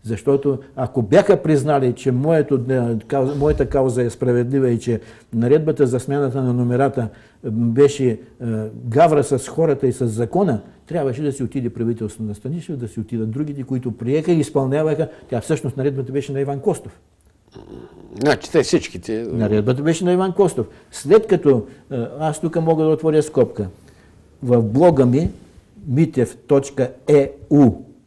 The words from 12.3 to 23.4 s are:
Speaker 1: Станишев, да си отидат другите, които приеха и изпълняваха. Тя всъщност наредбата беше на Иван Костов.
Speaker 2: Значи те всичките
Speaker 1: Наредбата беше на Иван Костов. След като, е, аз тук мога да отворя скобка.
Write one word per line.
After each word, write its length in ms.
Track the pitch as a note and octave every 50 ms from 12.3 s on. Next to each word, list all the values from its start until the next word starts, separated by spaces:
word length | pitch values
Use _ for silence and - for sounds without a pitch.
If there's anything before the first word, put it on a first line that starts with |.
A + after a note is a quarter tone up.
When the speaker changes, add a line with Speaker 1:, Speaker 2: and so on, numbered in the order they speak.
| G#2
Speaker 1:
Станишев, 420 | - _ C3 D#3 F3 D#3 - D#3+
да 120 | C3 A#2+ G#2+
си 120 | - A#2
отидат 300 | G#2+ - A#2+ A2+ A2 A2
другите, 320 | A2 C#3 D3+ D3+ C#3+ C#3
които 300 | B2+ - C3+ B2+ B2+ B2 A2
приеха 360 | - A#2 A#2+ C#3 D#3+ D#3 F#3
и 60 | E3+ D#3+
изпълняваха. 720 | C#3 - - C#3+ C3+ C3 C3+ D3+ D#3 D#3 D3+ C#3+ D#3+ - - - - -
Тя 120 | B2 A2+
всъщност 360 | - - D#3+ C#3+ - B2+ A#2+
наредбата 360 | C3+ B2+ C#3+ C#3 C3+ B2+ A#2+
беше 200 | C3 C#3+ C3+ -
на 80 | C3+ C#3
Иван 200 | C#3 C3+ C#3+ C#3
Костов. 400 | - G#3+ D#3+ - - G2 - _ _ _ _ _ _ _ _ _ _ _ _ - - - - - - - - - - - - G#2
Speaker 2:
Значи 300 | B2 D3 C#3 - - -
те 100 | - E3
всичките 600 | B2 - - D#3+ - - - F#2 E2+ - A2 A2 A#2 A2
Speaker 1:
Наредбата 500 | C#3+ A#2 A2 G2+ G#2+ G#2+ G#2 B2 B2+ B2+
беше 220 | D3 D#3+ E3 E3 F#3
на 80 | F3+
Иван 200 | F3+ F3+ F#3+ F#3+
Костов. 340 | F3+ - G3+ F3+ - C3 G#2+ - - - _ _
След 360 | - - - C#3 F#3+ A3 G#3+
като, 400 | - F#3+ D#3+ - D3 C3 A#2 G#2 - - - _ _
е, 40 | C3+ B2 A#2 A2+ B2 C#3+
аз 200 | D#3 D#3 D#3 -
тук 160 | - E3 D#3+ E3+
мога 240 | D#3+ D#3+ E3 D#3 D#3+
да 60 | D#3
отворя 320 | D#3 D3+ D#3 D#3+ D3+ D#3
скобка. 460 | D3 - - C#3